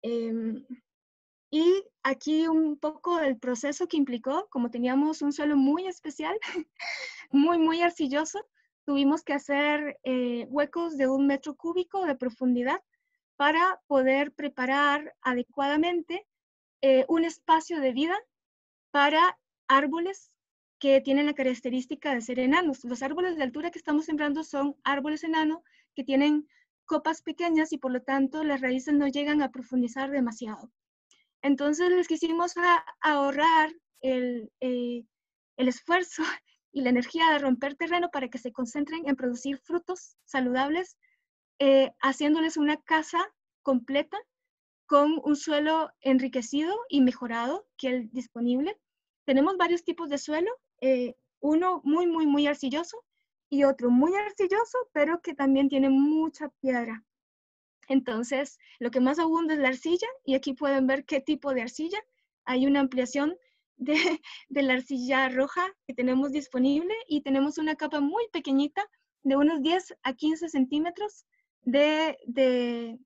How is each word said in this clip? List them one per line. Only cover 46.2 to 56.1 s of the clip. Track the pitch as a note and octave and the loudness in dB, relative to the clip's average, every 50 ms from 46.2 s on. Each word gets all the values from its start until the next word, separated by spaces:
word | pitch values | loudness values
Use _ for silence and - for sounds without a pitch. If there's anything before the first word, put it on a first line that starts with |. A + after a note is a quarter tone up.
| B3+ C4 - C4 A3 - - C#4+ D#4 E4+ G4+ A4 A#4+ - | 2 0 -4 -6 -6 -4 -4 -2 -2 -2 -4 -6 -6 -2
y | F4+ C#4+ | 2 4
mejorado | B3+ B3+ B3 - B3+ A#3 A3+ A#3 A#3 B3 D4+ G4 G#4+ _ _ | 4 4 2 -2 -8 -6 -6 -4 -4 -4 -4 -6 -8 _ _
que | - - | -8 -6
el | C4 B3 B3+ A#3 A3 | -4 -4 -4 -6 -8
disponible. | - B3+ A#3 - _ A#3 A#3 A#3+ B3 B3+ C#4+ F4+ G#4+ _ _ _ _ _ _ _ _ _ _ | -10 -12 -12 -10 _ -4 -2 0 0 0 -2 -4 -6 _ _ _ _ _ _ _ _ _ _
Tenemos | - C4+ C4+ C#4 F4 G4 | 2 2 4 4 2 2
varios | F4+ F#4+ E4+ F4 F4 - | 0 0 0 0 -2 -2
tipos | - E4 - E4+ D4 | -6 -8 -6 -6 -6
de | C#4+ | -6
suelo, | C#4 - - D4+ D#4 F4 G#4+ B4 - _ _ _ _ | -6 -4 -4 -4 -2 -2 -4 -6 -8 _ _ _ _
eh, | B3 C4 C4 B3 B3 A#3 - _ _ _ _ _ | 0 0 2 2 0 -6 -8 _ _ _ _ _
uno | - D4 D4+ D#4+ F4+ F#4 F#4 - - | -2 0 2 2 2 0 -2 -2 0
muy, | C#4 D4+ E4 F4+ | 0 0 2 2
muy, | F4 E4 E4 D#4+ | 0 0 2 2
muy | D4 C#4+ C#4+ D4 | 2 2 2 2
arcilloso | C#4+ D4 C#4+ - C4 B3+ D4+ E4+ - - A#4 _ _ _ _ _ _ _ _ _ _ | 0 -2 -2 -4 -4 -4 -4 -6 -6 -12 -18 _ _ _ _ _ _ _ _ _ _
y | C#4+ C#4 C#4 | 2 4 4
otro | C4+ C4+ - A#3 B3 | 4 4 2 2 4
muy | B3 B3 C#4 E4 F#4 | 6 6 6 4 2
arcilloso, | G4+ G#4 G#4 G4+ - G4+ F4+ F#4+ G#4+ A#4 - - B4+ B4 _ | 0 -2 -4 -2 -2 0 0 2 0 -2 -2 -4 -6 -6 _
pero | _ D4+ D4 D4+ E4+ E4+ | _ 0 0 0 0 -4
que | - F4+ C#4+ | -4 -8 -4
también | - C#4 C4+ C4+ C4+ C#4 C#4 | -2 2 2 4 4 4 2
tiene | C#4+ C4+ C4+ C4+ | 2 2 2 4
mucha | C4+ C4+ C#4 D4 | 4 4 4 4